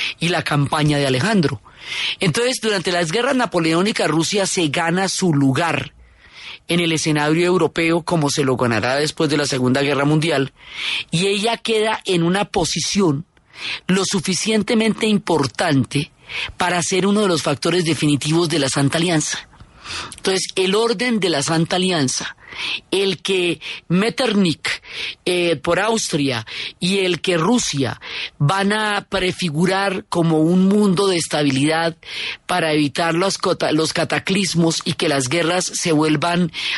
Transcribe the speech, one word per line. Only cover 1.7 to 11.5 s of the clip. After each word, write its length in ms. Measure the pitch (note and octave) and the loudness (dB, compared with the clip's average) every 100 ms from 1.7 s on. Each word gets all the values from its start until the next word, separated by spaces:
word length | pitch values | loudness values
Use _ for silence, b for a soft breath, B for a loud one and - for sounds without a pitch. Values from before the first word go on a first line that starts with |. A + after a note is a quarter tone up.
| B B B B B | B B B B B
Entonces, 380 | F#3+ A#3 B3 B3 | 0 0 0 0
durante 300 | A3 G3 F#3 | -2 -2 0
las 220 | F3 E3 | -2 0
guerras 240 | A3+ B3+ C4 | 0 0 0
napoleónicas, 720 | A3 F3 D#3+ E3 G3+ - F3 | 0 0 2 2 2 0 0
Rusia 360 | D#3 D#3 G3+ F#3+ | 0 0 0 0
se 220 | F#3 D#3 | 0 0
gana 400 | F3 E3 F3+ F#3+ | 0 0 0 -2
su 260 | - F#3 | 0 0
lugar 600 | C#3+ C3+ C3 E3+ B2+ G#2 - B B B B B B - | 2 2 2 0 -2 -6 -14 B B B B B B -4
en 140 | E3+ | 0
el 100 | E3+ | 0
escenario 540 | D#3+ D#3+ D3+ D3+ D#3+ F3 | 0 0 0 2 2 2
europeo, 560 | F3+ D#3+ - E3 E3+ | 2 2 0 0 0
como 280 | - F3 C#3+ | 0 0 0
se 140 | D3+ | 0
lo 140 | C3 B2+ | 0 2
ganará 380 | A#2+ A2 B2 C#3 | 0 0 0 0
después 340 | D3+ - D#3 | -2 -2 0
de 80 | D3 | 0
la 80 | C#3 | 0
Segunda 360 | C3 B2+ C3+ | 0 2 2
Guerra 220 | C#3+ C#3 | 2 2
Mundial, 480 | C#3+ D#3 E3 C#3 C3+ B B B B B B | 2 2 2 0 -2 B B B B B B
y 160 | E3 G3 | -2 0
ella 280 | G#3 A3+ | 0 -2